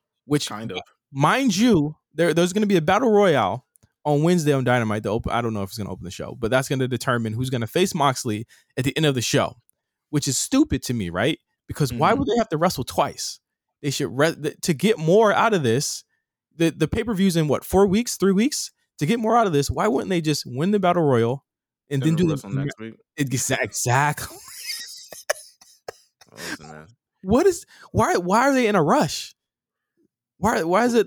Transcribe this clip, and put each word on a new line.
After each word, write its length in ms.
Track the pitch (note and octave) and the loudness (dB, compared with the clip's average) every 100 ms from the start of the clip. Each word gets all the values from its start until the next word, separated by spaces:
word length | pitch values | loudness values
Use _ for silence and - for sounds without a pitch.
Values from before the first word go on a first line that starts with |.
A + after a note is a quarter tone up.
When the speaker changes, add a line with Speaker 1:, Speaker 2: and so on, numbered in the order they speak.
| _ _ - | _ _ -2
Speaker 1:
which, 220 | D3 - | -2 -2
Speaker 2:
Kind 220 | G#2 A#2 | -10 -10
of. 100 | D3+ - _ _ | -10 -12 _ _
Speaker 1:
mind 440 | C3+ D3 A3+ C4+ F3 | -2 0 2 0 2
you, 400 | B3 F#3+ D3 D3+ _ | 4 4 0 -6 _
there, 180 | D3+ E3+ | -2 0
there's 180 | D#3+ F3 | 2 0
gonna 140 | F#3 G#3+ | 0 2
be 100 | F#3+ | 2
a 40 | |
battle 280 | D#3 G3 B3+ | 2 2 4
royale 560 | G#3 G3+ C#3 G2 A2 _ _ _ _ | 4 4 4 2 -2 _ _ _ _
on 180 | D3 D3 | -2 2
Wednesday 300 | D#3+ F3+ D3 | 2 2 2
on 100 | C3+ | 0
Dynamite. 400 | B2+ B2 A2+ G#2+ | 2 0 0 -2
To 40 | G#2+ | -2
open, 220 | A2 - | -4 -2
I 100 | A2+ | -4
don't 120 | A#2 | -2
know 80 | A2 | -4
if 60 | F#2+ | -6
it's 80 | - | -8
gonna 120 | G2 | -10
open 140 | F#2 | -10
the 60 | F2+ | -14
show, 240 | - - A#2+ | -12 -12 -8
but 140 | A#2 | -2
that's 160 | B2+ C3+ | -2 -2
gonna 180 | C3 C3 | -2 -2
determine 460 | B2 - A#2+ A2 | -4 -2 -2 -2
who's 180 | A2 C3 | -4 -4
gonna 160 | B2+ A#2 | -4 -4
face 300 | E3+ F#3+ E3 | -2 -2 0
Moxley 500 | C#3+ B2+ B2+ G#2 - _ _ - | 0 0 -4 -6 -8 _ _ -4
at 80 | |
the 120 | B2+ C#3+ | -2 0
end 100 | D#3 | 0
of 80 | B2+ | 0
the 60 | |
show, 340 | A2+ C3+ F#2 - _ _ _ _ _ | 0 2 0 -4 _ _ _ _ _
which 160 | D3 - | -4 -2
is 100 | B2+ | -4
stupid 460 | - C4 D4+ C3+ | 0 2 2 0
to 100 | - | -4
me, 160 | A#2+ F2+ | -4 -4
right? 280 | E2+ B2 - _ _ - | -2 -2 -2 _ _ -12
Because 240 | - C#3 | -4 -4
why 180 | A#2+ D#3+ | 0 0
Speaker 2:
Mm-hmm. 80 | B3 | 2
Speaker 1:
would 100 | - | 0
they 80 | A#3+ | 0
have 100 | A3 | 0
to 60 | D3+ | 0
wrestle 260 | F3+ D#3+ | -2 -2
twice? 540 | B2 - C#3 - - - _ _ _ _ | -6 -2 -2 -4 -12 -12 _ _ _ _
They 80 | C#3+ | -6
should 260 | C3 C3 A#2+ | -4 -4 0
re-, 140 | D#3 | 0
the, 220 | - D3 - | 0 -6 -6
to 120 | - | -4
get 240 | D3 G3+ - | 0 2 0
more 340 | D#3 G3 A3 | 4 4 4
out 220 | G3 A3 | 4 2
of 80 | G3+ | 2
this. 420 | B2+ A#2 D3 - - _ _ _ _ - | 2 0 -2 -8 -14 _ _ _ _ 0
The, 140 | E3 | 0
the 160 | - D#3 | 0 -2
pay-per-view's 500 | - A#3 G3 G3 E3 | -2 -2 2 2 2
in 120 | D3+ | 2
what, 160 | C3 | 0
four 220 | - F#3 G3 | 0 2 4
weeks, 300 | G3 A#3+ - | 2 -2 0
three 160 | G3 | 2
weeks? 380 | F#3+ A#3+ - - _ _ - | 2 2 -2 -10 _ _ -6
To 80 | D3+ | -2
get 120 | A#3 | 0
more 180 | A3 A#3 | 2 2
out 100 | G#3+ | 2
of 60 | |
this, 180 | C#3+ C#3 | 2 0
why 180 | C3+ G3+ | 0 0
wouldn't 220 | B3 G3 | 0 0
they 100 | F3+ | -2
just 240 | D#3 D3 - | 0 -2 -4
win 260 | B2 F3 | -4 0
the 60 | G#3 | 2
battle 240 | F3+ F3 | 2 2
royal 420 | D3+ B2 A#2 C3+ _ _ _ _ - | 4 4 2 -2 _ _ _ _ -6
and 120 | C#3+ | -2
then 80 | D3 | 0
Speaker 2:
And 80 | D#3+ | 2
Speaker 1:
do 60 | F3 | 2
the 80 | |
Speaker 2:
wrestle 160 | D3 G#2 | 0 -6
next 280 | C3+ C#3+ - | -6 -6 -8
week? 160 | A2+ A2 _ - | -14 -16 _ -6
Speaker 1:
Exa-, 400 | C#3 B2+ - B2+ | -4 -2 -2 -2
exactly. 760 | A#2 - - B2+ D3 D3+ - - | -4 -4 0 2 2 -2 -8 -14
<laughs> 40 | - - - - - - - - - - - _ _ _ - - _ _ - | -20 -16 -12 -12 -12 -18 -18 -16 -10 -10 -10 _ _ _ -18 -18 _ _ -20
Speaker 2:
Oh, 40 | - | -16
listen, 300 | - - D2+ | -12 -12 -14
man. 180 | D#2 D#2+ A#2+ _ _ | -18 -20 _ _ _
Speaker 1:
What 240 | F#3+ A#3 G4 | 0 4 4
is, 180 | F4 - - - | 0 -6 -20 -6
why, 240 | F#3 B3 F4 | -2 0 0
why 240 | F3+ G#3 | 2 2
are 120 | C4+ | 4
they 140 | C4 A#3 | 4 2
in 80 | G#3 | 2
a 60 | |
rush? 520 | D3 C4 E3+ - - _ _ _ _ _ _ _ _ _ _ - | 4 2 2 -2 -12 _ _ _ _ _ _ _ _ _ _ -4
Why, 240 | G3 A#3+ | -2 0
why 200 | E3 F#3 | 2 2
is 100 | A#3+ | 4
it, 120 | A#3 | 2